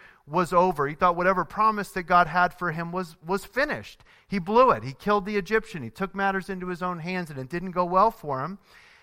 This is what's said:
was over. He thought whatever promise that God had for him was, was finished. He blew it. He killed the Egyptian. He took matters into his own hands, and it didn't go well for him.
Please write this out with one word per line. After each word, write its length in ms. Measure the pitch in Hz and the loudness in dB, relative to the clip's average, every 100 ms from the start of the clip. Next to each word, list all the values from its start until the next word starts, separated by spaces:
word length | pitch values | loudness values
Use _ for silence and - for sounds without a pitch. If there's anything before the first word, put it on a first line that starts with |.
| - _ - | -20 _ -4
was 260 | 160 175 | -2 2
over. 340 | 180 185 156 139 | 4 4 4 -2
He 80 | |
thought 220 | 156 180 175 | 2 2 4
whatever 300 | 180 185 170 | 2 2 0
promise 440 | - 220 214 190 | 0 0 0 -4
that 100 | 190 | -6
God 240 | 170 180 175 | 2 4 4
had 260 | 175 175 | 2 0
for 180 | - 175 | 0 -6
him 220 | 160 170 | -4 -6
was, 240 | 180 180 165 | -6 -8 -10
was 220 | 160 196 - | -6 -6 -4
finished. 580 | - 302 123 104 - _ _ - | -4 -2 -4 -10 -18 _ _ -8
He 100 | 202 | -6
blew 320 | 170 226 254 | 2 6 6
it. 120 | 131 | 4
He 80 | 123 | -2
killed 320 | 139 202 208 | -6 0 0
the 140 | 190 208 | 0 -4
Egyptian. 440 | 185 220 214 170 | -2 -2 -2 -10
He 80 | 123 | -10
took 240 | - 190 | -8 -8
matters 360 | 190 196 190 185 | -2 -2 -2 -4
into 180 | 185 180 | -8 -8
his 140 | 175 | -6
own 160 | 180 175 | -6 -6
hands, 320 | 165 185 165 | -6 -6 -8
and 80 | 143 | -10
it 100 | 127 | -8
didn't 220 | 170 185 | -8 -6
go 160 | 175 180 | -4 0
well 240 | 185 220 | 4 4
for 340 | - 151 131 | 2 -6 -6
him. 140 | 143 196 _ - - _ | -6 -10 _ -20 -20 _